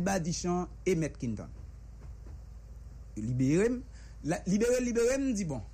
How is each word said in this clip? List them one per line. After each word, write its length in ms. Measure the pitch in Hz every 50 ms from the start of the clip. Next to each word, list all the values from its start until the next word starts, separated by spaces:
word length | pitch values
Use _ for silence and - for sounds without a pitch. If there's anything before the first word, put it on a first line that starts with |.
| 175
Badichon 600 | 190 196 190 160 175 160 - - 180 175 180 180 - - - -
et 100 | 185 175
Maître 240 | 160 160 143 - -
Kinton. 320 | - 120 110 95 90 - - - - - - - - - - - - - - - - - - - - - - - - - - - - - - - - - -
Libere 540 | 110 107 117 127 123 131 131 151 175 208 240
m. 140 | 254 247 262 - - - - - - - -
La, 140 | 143 170 175 - -
libere, 300 | 185 208 226 240 247 254
libere 380 | 247 247 226 233 233 240 262 269
m, 120 | 277 269 247 196
di 80 | 202
bon. 160 | 160 139 123 101 -